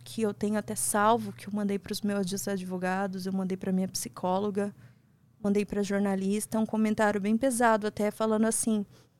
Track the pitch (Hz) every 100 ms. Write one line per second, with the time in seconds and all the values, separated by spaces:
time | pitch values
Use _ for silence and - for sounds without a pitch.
0 | - - 220 208 208 214 208 214 - 214
1 | 208 233 208 196 - 202 202 202 - 202
2 | 208 202 185 196 - 202 185 180 180 185
3 | 202 190 185 190 185 190 190 185 185 -
4 | - - 180 185 208 196 202 - - -
5 | _ _ _ _ 202 202 202 202 196 202
6 | 202 196 190 208 - 220 220 220 220 214
7 | 214 208 196 220 269 233 240 220 214 -
8 | 208 - 220 214 220 233 - 214 202 -
9 | _